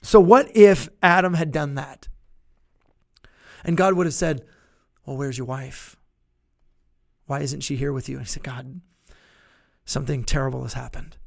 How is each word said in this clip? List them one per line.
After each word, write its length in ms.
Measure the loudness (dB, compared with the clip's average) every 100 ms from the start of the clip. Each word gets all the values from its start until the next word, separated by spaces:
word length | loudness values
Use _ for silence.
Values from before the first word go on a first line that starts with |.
So 180 | 6 6
what 340 | 8 6 6 8
if 320 | 8 8 -2 _
Adam 340 | 2 4 2
had 180 | -2 -2
done 240 | -4 -6 -8
that? 320 | -12 -16 -18 -18 _ -20 _ _ _ _ _ _ _ _ _ _ -20 -12
And 140 | -4 2
God 180 | 2
would 120 | 2 -2
have 80 |
said, 300 | -2 -4 -4 -10 _ _ _ _ _ -14
"Well, 100 | -8
where's 220 | -8 -8
your 80 | -10
wife? 500 | -10 -12 -18 -20 _ _ _ _ _ _ _ _ _ _ _ _ _ -10
Why 140 | -8
isn't 200 | -6 -8
she 160 | -8 -6
here 160 | -6
with 160 | -6 -10
you?" 80 | -12
And 100 | -10
he 40 |
said, 120 | -12
"God, 380 | -12 -14 -16 -20 _ _ _ _ _ _ _ _ _ _
something 400 | -10 -8 -6 -6
terrible 380 | -2 -2 -2 -6
has 100 | -10
happened. 440 | -12 -12 -14 -14 -18